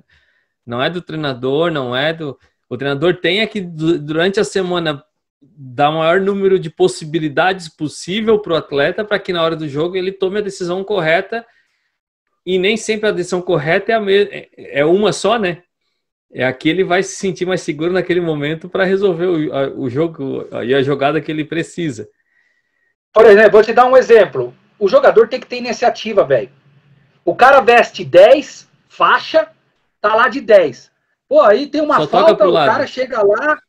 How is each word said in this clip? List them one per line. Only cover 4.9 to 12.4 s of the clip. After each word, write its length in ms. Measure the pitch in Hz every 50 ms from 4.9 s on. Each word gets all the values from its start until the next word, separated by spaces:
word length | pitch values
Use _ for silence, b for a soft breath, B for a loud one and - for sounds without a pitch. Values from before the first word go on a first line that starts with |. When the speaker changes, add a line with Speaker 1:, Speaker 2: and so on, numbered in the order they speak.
| 147 135 - _ _ _ _ _ _ _
Speaker 1:
dar 480 | _ _ _ 151 135 127 123 131 143 147
o 80 | 156
maior 220 | 160 160 165 175 196
número 380 | 190 196 202 196 190 190 190 180
de 100 | 156 160
possibilidades 1000 | - - 180 180 - - 170 151 151 165 156 151 131 147 170 185 185 180 170
possível 720 | 165 _ - 156 139 - - - 170 190 226 214 220 220 208
pro 160 | 208 165 165
atleta 480 | 151 139 - 147 139 143 175 175 - 208
pra 160 | - 208 190
que 140 | - - 180
na 100 | 170 165
hora 120 | 165 165
do 120 | 156 160
jogo 280 | 147 131 147 165 175 190
ele 160 | 185 180 190
tome 260 | 190 - 196 185 196 208
a 20 |
decisão 420 | 196 196 190 - 180 170 175 190 196
correta, 640 | 202 214 185 160 160 165 190 190 - 226 233 - _ _ _ _ _ _ _ _ _ _ _ _ _ _ _ _ _ _ _